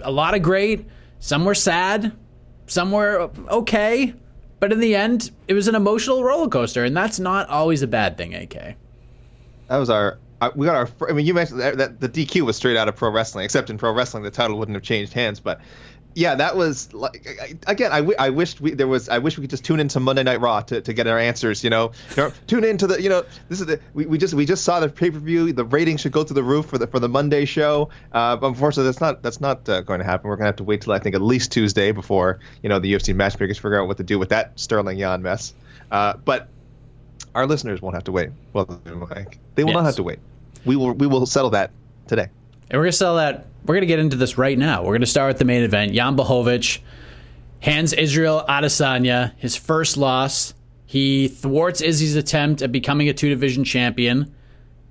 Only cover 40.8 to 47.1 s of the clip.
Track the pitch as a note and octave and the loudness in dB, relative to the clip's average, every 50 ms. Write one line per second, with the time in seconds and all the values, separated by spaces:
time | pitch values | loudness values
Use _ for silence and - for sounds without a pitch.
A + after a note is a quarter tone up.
40.8 | C3 B2 A#2 C3 C#3+ C#3+ C3+ C3 B2+ B2 - C#3 C3+ A#2 G#2 G2+ F#2+ - - - | 2 0 0 2 2 2 2 2 2 2 2 2 2 2 2 0 0 -2 -6 -12
41.8 | - - - - - - A#2 A2 G2 - - - - - - - - - - C#3 | -20 -20 -20 -20 -8 -2 -2 -2 -2 -2 -6 -18 -20 -20 -20 -20 -10 -4 -2 0
42.8 | D#3+ F3+ E3+ - G3 F3 E3+ E3 D#3 C#3+ C3+ - - - - - - - E3 G3 | 0 0 2 2 2 2 2 2 2 0 -2 -4 -10 -18 -20 -8 -2 0 2 2
43.8 | F#3+ E3 E3 D#3 D#3 D#3 C3+ B2 C3 A#2+ - B2 C3 C#3 C#3 B2 C#3+ D#3+ C3 F2+ | 2 2 2 2 2 2 2 2 0 0 2 2 2 2 2 2 2 2 2 0
44.8 | F2 F#2 G#2 A#2 A#2+ A2+ - D3 C3+ C3 G#2 - C#3 B2 B2 A#2+ A#2+ G#2+ G#2 G2+ | 0 2 2 2 2 2 2 2 2 2 2 2 4 4 4 4 4 4 2 2
45.8 | G#2 G2+ G2+ A2+ B2 C3+ C#3 C3+ B2+ - C3 B2 A#2+ A#2+ B2 A#2 - - - - | 2 2 2 2 2 2 2 2 2 2 2 2 4 2 2 2 0 -2 -4 -6
46.8 | - - - - - - | -10 -16 -20 -20 -20 -20